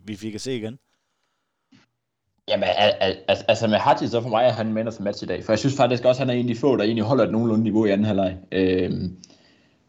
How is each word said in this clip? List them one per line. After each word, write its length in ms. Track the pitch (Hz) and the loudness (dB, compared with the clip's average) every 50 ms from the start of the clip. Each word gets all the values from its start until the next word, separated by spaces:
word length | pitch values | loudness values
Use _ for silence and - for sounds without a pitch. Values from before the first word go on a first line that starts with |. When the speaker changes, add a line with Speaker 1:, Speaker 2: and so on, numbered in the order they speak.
| 92 | -14
Speaker 1:
vi 120 | 104 104 | -12 -12
fik 180 | 98 107 110 104 | -10 -10 -10 -10
at 60 | 104 | -8
se 160 | - 131 131 | -8 -6 -6
igen. 220 | 117 107 113 131 - _ _ _ _ _ _ _ _ _ _ _ _ _ _ _ _ _ _ _ _ _ _ _ _ _ _ _ _ _ _ _ _ _ - | -6 -6 -8 -12 -14 _ _ _ _ _ _ _ _ _ _ _ _ _ _ _ _ _ _ _ _ _ _ _ _ _ _ _ _ _ _ _ _ _ -4
Speaker 2:
Jamen, 200 | 104 98 98 92 87 | -2 -2 0 0 2
al-, 180 | 98 104 104 - - | 2 2 2 2 2
al-, 180 | 98 95 - - - - | -2 -2 -4 -2 -2 -2
al-, 160 | 98 - - - | -2 0 0 0
altså 200 | 110 - 117 107 | 0 0 2 0
med 100 | 104 95 | 2 2
Hadji, 300 | - 139 165 - 160 110 | 4 2 2 2 0 -2
så 120 | 117 117 | -2 -2
for 80 | 117 127 | -2 0
mig 160 | 110 113 127 | 2 2 2
er 60 | 123 | 2
han 220 | 113 113 110 110 | 2 0 -2 -4
man 160 | 107 110 113 117 | -2 -4 -4 -4
of 60 | 107 | -6
the 100 | - 98 | -6 -6
match 180 | 101 101 - | -6 -6 -6
i 40 | - | -6
dag, 180 | 92 90 - 92 | -6 -6 -4 -2
for 80 | - | 0
jeg 60 | 110 107 | 0 0
synes 180 | - 135 - | 0 0 2
faktisk 280 | - 127 123 123 120 123 | 2 2 2 2 2 2
også, 160 | 123 123 135 | 2 2 2
han 100 | 139 127 | 0 -2
er 40 | 123 | 0
en 140 | 123 120 120 | 0 0 -2
af 60 | 113 | -2
de 60 | - | 0
få, 160 | 147 143 120 | 2 2 2
der 80 | 104 104 | 2 2
egentlig 200 | 110 113 110 104 | 0 0 0 0
holder 200 | 117 139 127 107 | 2 2 2 2
et 80 | 85 | 2
nogenlunde 320 | 98 113 117 113 110 110 113 | 0 0 0 2 2 2 2
niveau 200 | 107 98 110 110 | 2 2 2 2
i 60 | 101 | 2
anden 160 | 98 101 104 | 2 2 2
halvleg. 300 | 107 98 98 95 92 92 90 - - | 0 0 0 0 -2 -2 -6 -10 -6
Øhm, 640 | - 92 95 92 92 92 90 90 95 92 92 90 - - - - - _ _ _ _ _ _ _ _ _ _ | -2 0 2 2 2 0 0 -2 -4 -4 -6 -6 -8 -12 -18 -20 -20 _ _ _ _ _ _ _ _ _ _